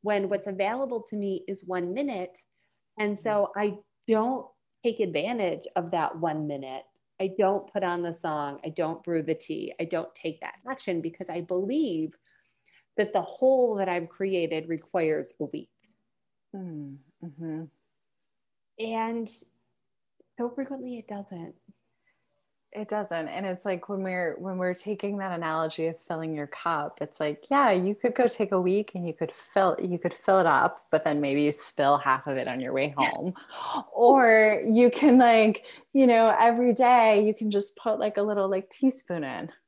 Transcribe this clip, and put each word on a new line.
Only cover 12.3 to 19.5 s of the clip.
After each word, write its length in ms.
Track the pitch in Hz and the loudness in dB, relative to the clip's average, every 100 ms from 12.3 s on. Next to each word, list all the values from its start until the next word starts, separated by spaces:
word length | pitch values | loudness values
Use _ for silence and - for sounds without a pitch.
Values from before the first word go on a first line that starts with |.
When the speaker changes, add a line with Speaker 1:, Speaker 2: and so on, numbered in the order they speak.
| _ _ _ _ _ _ - | _ _ _ _ _ _ -4
Speaker 1:
that 160 | 208 | -2
the 100 | 196 | -2
hole 540 | 170 - 262 262 247 208 | -4 0 2 4 2 0
that 120 | 190 | -2
I've 200 | 175 170 | -2 -6
created 600 | - 196 185 165 160 165 | -6 -4 -2 -2 -4 -4
requires 640 | 160 - 185 160 156 - _ | -8 -4 -2 0 -2 -4 _
a 60 | |
week. 260 | 143 147 - _ _ _ _ _ _ _ _ | -8 -8 -14 _ _ _ _ _ _ _ _
Speaker 2:
Mm, 440 | 196 180 156 143 139 135 _ | -14 -12 -10 -12 -16 _ _
mm-hmm. 380 | 170 143 165 156 160 _ _ _ _ _ _ _ _ _ _ _ | -18 -12 -10 -10 -12 _ _ _ _ _ _ _ _ _ _ _
Speaker 1:
And 480 | 220 226 226 233 226 - _ | -8 -4 -4 -6 -10 -14 _